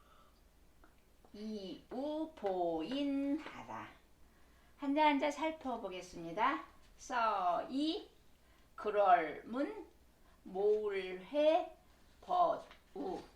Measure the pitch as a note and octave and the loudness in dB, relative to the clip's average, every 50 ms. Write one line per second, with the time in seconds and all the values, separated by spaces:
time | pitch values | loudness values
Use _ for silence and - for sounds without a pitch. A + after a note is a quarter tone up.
0 | - _ - - - - _ _ - - _ - - - - - - - - _ | -20 _ -20 -20 -20 -20 _ _ -20 -20 _ -20 -20 -20 -20 -20 -20 -20 -20 _
1 | _ _ _ _ - - - G3+ G#3+ A3 G#3+ G3+ F#3+ F3+ - - - - - B3+ | _ _ _ _ -20 -20 -16 -12 -8 -8 -8 -6 -8 -8 -10 -12 -12 -10 -8 -6
2 | C#4 D4+ D4+ D#4 D#4 D#4 - - G3+ G3 F#3 F3+ F3 E3+ E3 D#3+ D#3 - C4 C#4+ | -4 -4 -4 -4 -4 -6 -6 -4 -4 -2 0 0 0 0 0 -2 -2 -2 -2 -2
3 | C#4+ C#4+ C#4 C#4 C#4 C#4+ C#4+ D#4 - - - - - A3 A3 A3 A2 - - - | 0 0 0 0 0 0 -2 -2 -4 -8 -14 -14 -14 -12 -12 -12 -12 -12 -16 -20
4 | - - _ - - - _ - - - - - - - - - C#4+ C#4 C#4 D4+ | -20 -20 _ -20 -20 -20 _ -20 -20 -20 -20 -20 -20 -20 -14 -6 -2 0 4 6
5 | D#4 D4+ C#4+ C4+ D4+ D4 C#4+ C#4+ D#4 D#4+ D#4+ - - C4 A#3 A3 G3 F#3 F#3 F3+ | 6 6 6 4 2 0 0 -2 -2 -4 -4 -4 -6 -6 -6 -6 -6 -8 -10 -10
6 | F3+ - E3+ F3 E3 E3 D#3+ G#3 A#3 C4+ D4+ - - - - - - - - - | -12 -12 -12 -10 -10 -6 -2 0 0 2 0 -2 -6 -10 -20 -20 -20 -20 -20 -18
7 | - - B3+ A#3+ A3+ A3 G#3 F#3+ F3+ F3 E3+ - - - B3+ C#4 D4+ D#4+ F4 G#4+ | -10 -4 -2 0 2 2 2 2 2 2 2 0 -2 -2 -2 -2 0 0 -2 -4
8 | - - - _ _ - - - _ - - _ - _ _ - - G#3 G3 G#3 | -6 -12 -20 _ _ -20 -20 -20 _ -20 -20 _ -20 _ _ -8 -4 0 2 6
9 | G3+ F#3+ F3 E3 D#3+ D3+ C#3+ - - G3+ A3+ C4 D4 G4+ A4 G#4 D#4+ - - - | 8 8 8 8 6 2 -4 -8 -10 -6 -4 -4 -4 -4 -4 -10 -14 -16 -20 -20
10 | - - _ _ - - - _ - - F#3 F#3+ G#3 G#3 G#3+ G#3+ G#3+ G3+ G3 F#3+ | -20 -20 _ _ -20 -20 -20 _ -16 -10 -2 2 2 4 4 2 0 -2 -2 -4
11 | F#3 F#3 F#3 F#3 F#3 - C4+ D4 D4+ D#4 D#4+ F4+ D#4+ - - - _ - - _ | -4 -6 -8 -10 -8 -4 0 2 4 6 6 4 2 -2 -10 -18 _ -20 -20 _
12 | - - - - - - F4+ F4+ F4 - - - - - - - _ - - - | -20 -20 -20 -12 -6 0 2 4 4 4 2 -2 -6 -14 -20 -20 _ -14 -10 -8
13 | - F#4+ E4 - - - - | -6 -6 -6 -8 -10 -14 -20